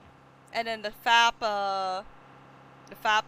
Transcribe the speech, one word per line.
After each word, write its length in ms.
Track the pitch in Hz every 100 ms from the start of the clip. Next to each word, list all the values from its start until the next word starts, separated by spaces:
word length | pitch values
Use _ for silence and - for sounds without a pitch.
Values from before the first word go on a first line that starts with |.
| - - - - -
And 120 | 226 226
then 160 | 220
the 120 | 208 - 247
fap, 280 | 233 233 -
uh, 600 | 226 202 196 196 190 185 220 - - - - - - - -
the 60 | 196
fap, 280 | 220 214